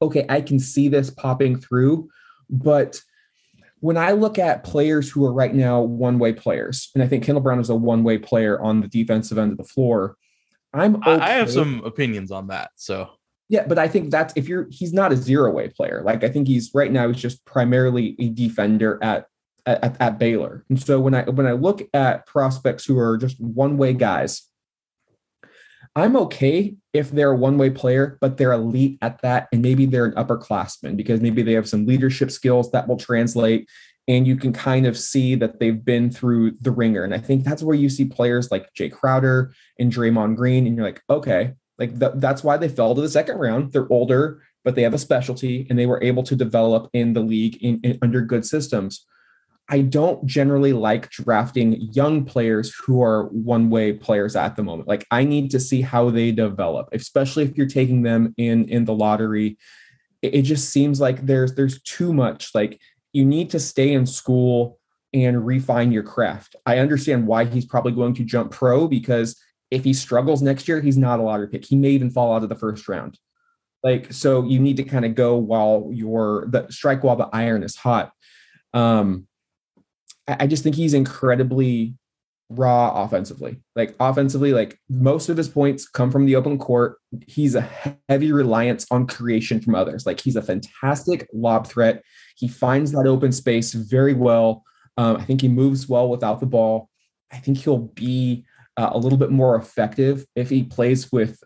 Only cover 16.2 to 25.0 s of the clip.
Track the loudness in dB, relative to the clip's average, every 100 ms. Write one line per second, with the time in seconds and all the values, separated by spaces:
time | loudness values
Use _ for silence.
16.2 | 0 0 0 0 0 0 2 2 0 -2
17.2 | -6 -10 _ -2 2 2 2 0 -2 -4
18.2 | -6 -2 -4 -2 0 2 2 0 -2 -4
19.2 | -6 _ _ _ -2 -2 -2 0 -2 0
20.2 | 0 0 -4 -8 -4 -2 0 2 2 0
21.2 | 0 0 0 0 0 -2 -2 0 0 0
22.2 | -2 -2 0 0 -2 -2 0 0 2 0
23.2 | -2 -6 -6 -2 0 2 0 2 0 0
24.2 | -4 -6 _ _ _ _ _ _